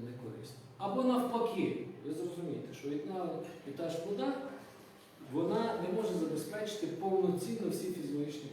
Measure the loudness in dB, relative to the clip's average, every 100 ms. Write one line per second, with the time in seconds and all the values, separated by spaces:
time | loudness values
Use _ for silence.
0 | -8 -8 -8 -8 -10 -14 -16 -4 0 4
1 | 6 6 4 2 2 4 2 2 -4 -6
2 | -4 -2 -2 -2 -4 -4 -6 -6 -4 -2
3 | -2 -2 -2 -2 -4 -8 -8 -4 -2 -2
4 | -2 0 2 0 -4 -8 -12 -16 -20 -20
5 | -20 -16 -4 2 4 4 2 2 0 2
6 | 2 2 2 0 -2 -2 -2 -2 -2 0
7 | 4 6 6 4 0 0 0 0 -2 -2
8 | -2 0 -2 -4 -8